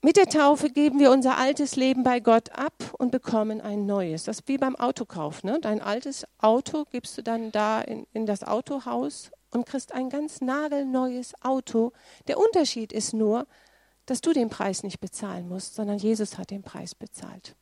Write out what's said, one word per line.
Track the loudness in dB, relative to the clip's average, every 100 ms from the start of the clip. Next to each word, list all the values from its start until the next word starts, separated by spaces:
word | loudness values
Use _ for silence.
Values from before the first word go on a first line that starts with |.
| 6
Mit | 6
der | 6
Taufe | 6 6 6 2
geben | 2 2 8
wir | 8
unser | 8 6 2
altes | 2 0 -2 0
Leben | 2 4
bei | 2 2
Gott | 6 4 4
ab | -6 -6 _ -14 -4
und | -2
bekommen | -2 0 0 0 -4
ein | -6 -4 -2
neues. | 0 -2 -4 -6
Das | -10
ist | -4
wie | -2
beim | -2 0
Autokauf, | -2 -2 -8 -6 -8 -6
ne? | -4 -4
Dein | -2 -2
altes | -2 -4 -6 -12 -14 _
Auto | 4 4 0 -6 -6
gibst | -8 -10 -10
du |
dann | -6 -6 -2
da | 0 0 0
in, | -4 -8 -8
in | -6 -2
das | -4
Autohaus | -2 -4 -4 -8 -4 -4 -4 -8 -20 _ _
und | -4 -4
kriegst | -6 -8
ein | -8 -6
ganz | -6 -8 -6
nagelneues | -4 -2 -2 -2 0 0 0 -4 -10 -8
Auto. | -2 -2 0 0 0 _ -20 -20 -6
Der | 2
Unterschied | 4 4 2 -2 -6
ist | -4 -4
nur, | 0 2 0 -2 _ _ _ _ _ -6
dass | -4
du | 2
den | 2 2
Preis | 0 -4 -4
nicht | -6 -10
bezahlen | -12 -10 -8 -8 -8
musst, | -10 -10
sondern | -8 -4 -2
Jesus | 0 0 -2 -6
hat | -10
den | -10
Preis | -12 -14 -14
bezahlt. | -16 -18 -16 -16 -18 -20 _